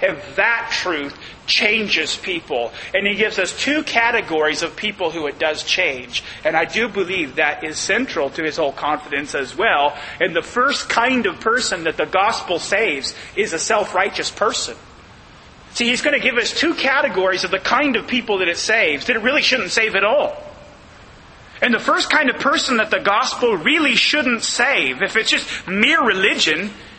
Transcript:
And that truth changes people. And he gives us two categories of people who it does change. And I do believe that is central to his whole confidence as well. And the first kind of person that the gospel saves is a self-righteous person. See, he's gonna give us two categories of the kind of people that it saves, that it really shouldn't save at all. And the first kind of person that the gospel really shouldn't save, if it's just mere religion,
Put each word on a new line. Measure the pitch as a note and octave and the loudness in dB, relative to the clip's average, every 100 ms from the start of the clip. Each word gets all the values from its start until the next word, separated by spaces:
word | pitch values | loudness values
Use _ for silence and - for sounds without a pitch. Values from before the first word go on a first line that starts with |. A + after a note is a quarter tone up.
And | F#3+ D#3 - D#3+ | -2 -2 -6 0
that | A3 A3+ - | 2 2 -2
truth | - F3+ D#3 C#3+ - - - - | -4 -2 -4 -6 -10 -18 -12 -2
changes | - G#3+ A3 G#3 D#3+ D3 - | 2 2 2 0 0 -2 -4
people. | F#3+ E3+ - B2+ A2+ - - | -6 -6 -4 -4 -4 -8 -4
And | G3 G3+ | 0 0
he | G3+ | 2
gives | G#3+ G#3 | 0 0
us | F3 - | -2 -2
two | C4+ D4+ | 0 0
categories | - A#3 A#3 A#3 E3 D#3+ D3+ D3+ | 2 2 2 2 0 2 2 0
of | E3 - | -4 -4
people | G#3 G3+ E3+ | -6 -2 -4
who | D#3+ C#3+ | -2 -6
it | C#3 | -2
does | D#3 D3+ | -2 0
change. | - - E3+ B2+ B2 - - - | -2 0 0 -2 -6 -8 -8 -4
And | D#3 D#3+ | 0 2
I | |
do | E3 G#3+ A#3 | 0 0 -2
believe | F#3+ F3 F#3+ C#3 D3+ | -2 -2 -2 -2 0
that | D3+ D3 | 0 0
is | D#3+ D3+ | -6 -6
central | - G#3+ C4 E3+ C#3 | -2 0 0 -2 -2
to | E3+ | -2
his | D#3 D3 | -4 0
whole | C#3+ | -2
confidence | - D3 D3 - C#3+ D3 | -2 -2 -2 -2 -6 -4
as | C#3+ C3 | -4 -4
well. | C3+ A3 D#3 C#3+ - - - | 0 2 4 2 0 -8 -2
And | F3+ | 0
the | E3 | 0
first | - A#3+ C4+ - - | -2 0 0 0 0
kind | - B3 B3+ G3+ | 2 2 2 0
of | E3 | -2
person | A3 A#3+ - F#3 | 0 0 0 -2
that | D#3+ D3+ | -4 -2
the | D3+ | 0
gospel | F#3+ G#3 A3 - E3 | 2 2 0 -2 -4
saves | - G3+ G#3+ C#3 - - - - | 0 0 0 -2 -6 -10 -8 -4
is | G#3 | -2
a | D#3+ | -2
self-righteous | - G#3+ F#3 F3+ - - D3 | 0 0 2 0 0 -2 -6
person. | - G#3+ C4 - A2+ - - - - - - - - - | -2 -2 -2 -6 -10 -16 -20 -20 -20 -20 -20 -20 -20 -10
See, | - A#3+ | -2 0
he's | B3 | 2
gonna | D4 C4+ | 2 2
give | A3+ A#3 | 2 2
us | G#3+ - | 0 0
two | E4 | 0
categories | - C4 C4+ C#4+ F#3 F#3 F#3 | 2 0 2 2 2 2 0
of | F3+ | 0
the | F#3+ | -2
kind | - A#3+ D4 | 0 2 2
of | A3 - | 0 -2
people | B3 - G3 | -4 0 0
that | F3 | 0
it | E3 | 0
saves, | - A3 F3 C#3 F3 | 2 2 2 0 -2
that | A#3+ | 0
it | |
really | A#3 C#4+ | 2 2
shouldn't | - B3+ F3+ | 2 0 0
save | A3+ A3 F#3+ | 0 2 2
at | |
all. | G3+ C#4 F#3+ - - - - - - - - - - - - - | 4 4 2 -2 -12 -18 -20 -20 -20 -20 -20 -20 -20 -20 -14 -2
And | A#3+ | 0
the | G#3+ | 2
first | - E4+ - | 2 2 2
kind | D4 C4+ | 2 2
of | - | 0
person | C4+ D#4+ - A#3 | 0 0 0 0
that | G#3+ | 2
the | F#3+ | 0
gospel | G3 G#3 C4 - A#3+ | 2 2 0 0 2
really | F#3 F#3+ D#4+ C#4 A3+ | 2 2 2 4 2
shouldn't | - D4 C4 A3+ | 2 2 2 0
save, | - - C4+ A3+ C3+ B2+ | -2 0 2 2 0 -2
if | F#3+ | -2
it's | A3 A3 | 0 2
just | C#4+ - - - | 0 -2 -8 -4
mere | G3 B3+ D#4+ | 2 4 4
religion, | A#3+ F#3+ G3+ D4 D#3+ D#3 G3+ - - | 4 4 2 2 0 0 -4 -10 -18